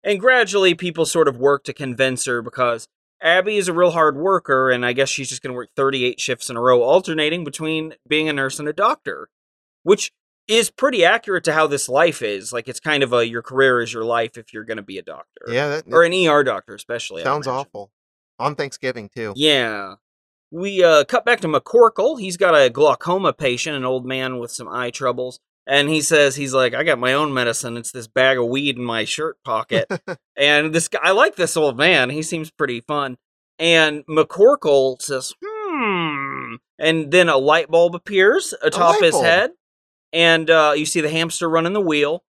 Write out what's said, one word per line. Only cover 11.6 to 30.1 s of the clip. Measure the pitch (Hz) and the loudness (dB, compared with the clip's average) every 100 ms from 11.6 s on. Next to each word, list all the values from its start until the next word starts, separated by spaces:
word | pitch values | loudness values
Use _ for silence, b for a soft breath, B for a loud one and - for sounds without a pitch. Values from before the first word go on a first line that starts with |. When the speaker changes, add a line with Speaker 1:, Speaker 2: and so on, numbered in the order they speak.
| 156 | 0
Speaker 1:
this | 143 - | -2 -2
life | 131 170 - | 2 2 0
is. | 113 101 110 | -6 -6 -8
Like, | 120 117 | -10 -10
it's | 123 | -10
kind | 156 147 | -4 -2
of | 135 | 0
a, | 120 117 | 0 0
your | 117 | -4
career | - 131 135 120 | -8 0 2 2
is | 113 | -2
your | 117 | -6
life | 113 117 113 - | -4 -2 -4 -8
if | 110 | -18
you're | 110 | -18
gonna | 113 110 | -12 -12
be | 98 95 | -10 -14
a | |
doctor. | 80 71 - _ - | -14 -18 -20 _ -6
Speaker 2:
Yeah, | 120 147 | -4 -2
that | 147 - | -4 0
Speaker 1:
Or | 165 | 2
an | 170 | 4
E | 180 170 | 4 2
R | 147 | 4
doctor, | 131 101 - | 2 -2 -8
especially, | 104 - 120 - 92 | -20 -10 -8 -8 -8
I | 87 | -4
Speaker 2:
sounds | 147 135 | -4 -4
Speaker 1:
imagine. | 127 139 | -6 -8
Speaker 2:
awful. | 104 98 _ _ _ _ _ | -14 -18 _ _ _ _ _
On | 127 147 | -6 -4
Thanksgiving, | 143 - 131 120 101 | -8 -6 -8 -8 -14
too. | - 110 104 | -10 -10 -2
Speaker 1:
Yeah. | 151 143 117 107 98 98 _ _ _ _ _ | 0 2 0 -6 -10 -14 _ _ _ _ _
We, | 160 196 196 | -10 -6 2
uh, | 170 156 | 6 6
cut | 139 247 - | 4 -2 0
back | 240 | 0
to | 170 | 2
McCorkle. | 147 - 233 - - 220 294 | -2 2 4 4 4 -2 -2
He's | 190 175 | -8 0
got | 190 156 | 4 6
a | 131 | 4
glaucoma | 120 151 123 170 185 175 | 4 2 2 -2 0 0
patient, | - 143 120 165 143 | -2 -4 -2 -6 -6
an | 127 | -4
old | 131 123 | -4 -4
man | 131 131 127 | -6 -6 -8
with | 120 | -10
some | - 113 | -12 -10
eye | 107 123 | -8 -8
troubles. | - 135 123 127 123 _ _ - | -4 -4 -4 -6 -10 _ _ -2
And | 139 143 | 0 2
he | 156 | 0
says, | 143 156 143 135 | 2 2 2 0
he's | 139 131 | -2 0
like, | 127 | 0
"I | 123 | 0
got | 165 131 | -2 0
my | 123 | 0
own | 139 151 | 0 -2
medicine. | 135 120 110 127 117 | -2 -2 -2 -6 -10
It's | 113 | -12
this | 131 113 | -14 -6
bag | - 131 135 | 0 2 2
of | 120 | 0
weed | 135 143 123 | -2 -4 -4
in | |
my | 120 113 | -6 -4
shirt | 107 - 156 - | -4 -4 -8 -8
pocket." | - 113 113 113 - | -6 -6 -2 -4 -2
Speaker 2:
<laughs> | 190 - | -8 -10